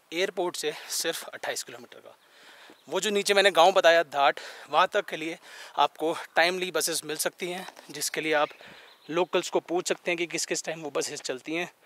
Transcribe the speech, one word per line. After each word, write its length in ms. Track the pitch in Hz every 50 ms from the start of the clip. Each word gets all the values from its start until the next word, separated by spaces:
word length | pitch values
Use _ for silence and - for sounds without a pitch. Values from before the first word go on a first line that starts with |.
| _ - 160
airport 420 | 170 190 208 185 196 175 180 -
से 180 | - - 147 156 - - -
सिर्फ 320 | - - - 165 165 - -
अट्ठाईस 380 | - - - - - 123 - -
किलोमीटर 360 | - 123 120 120 - - -
का। 160 | - - - _ _ _ _ - - - - - - - - _ _ 131
वो 100 | 151 190
जो 100 | 185 214
नीचे 240 | 202 202 196 208 202
मैंने 180 | 196 190 202
गांव 200 | 170 165 165 190
बताया 320 | 190 190 175 165 170 170 165
धाट, 340 | 143 135 143 139 151 165 - - - - - - -
वहाँ 180 | 147 160 180
तक 180 | 190 - 208 185
के 120 | - 190
लिए 200 | 156 156 165 170 - - - - - - - -
आपको 380 | - 143 147 _ - 151 165 160 - - - -
timely 360 | 170 160 175 185 185 180 185
buses 320 | 156 156 156 170 160 - 156
मिल 120 | 151 156
सकती 320 | 160 - 190 - - 190 175
हैं, 160 | 175 190 185 - - - - -
जिसके 300 | 147 151 147 - - 156
लिए 120 | 156 156 156
आप 140 | 147 151 - - - - - - - - - - _ _ -
locals 400 | 156 170 180 - - 185 - -
को 100 | - 175
पूछ 260 | - - 165 180 175
सकते 240 | - 180 - - 180
हैं 60 | 175
कि 100 | 165 175
किस 180 | 156 160 156 -
किस 180 | - 170 156 -
time 160 | 170 160 165
वो 80 | 160 143
buses 300 | 139 170 139 - 147 135
चलती 340 | - - 131 123 - 156 156
हैं, 160 | 170 175 170 _ _ _